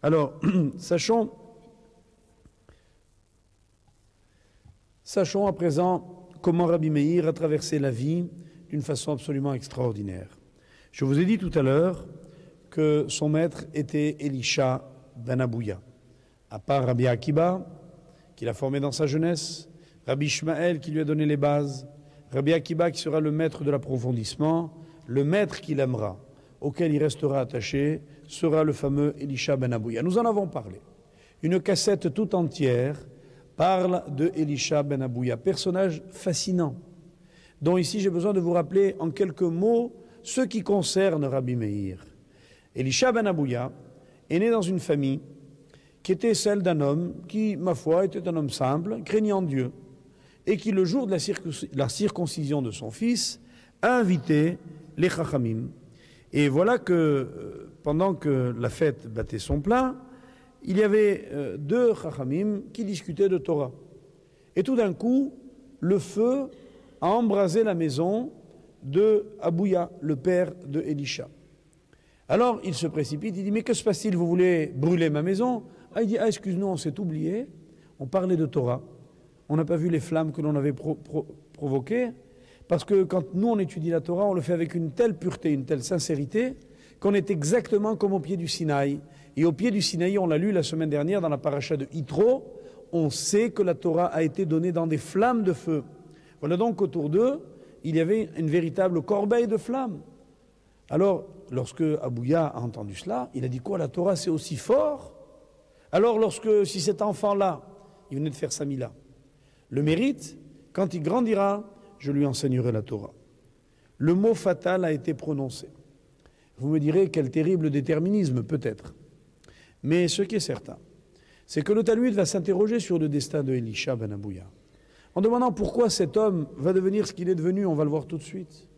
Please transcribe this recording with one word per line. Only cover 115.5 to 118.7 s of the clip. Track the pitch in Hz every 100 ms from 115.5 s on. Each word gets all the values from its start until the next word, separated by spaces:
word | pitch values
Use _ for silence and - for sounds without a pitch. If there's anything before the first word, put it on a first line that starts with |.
| 127 - - - _ _ _ _ _ _ -
Vous | 135
me | 156
direz, | 147 160 190
quel | 160 135
terrible | 143 156 185 156
déterminisme, | 143 131 151 175 208 170 127
peut-être. | 104 151 117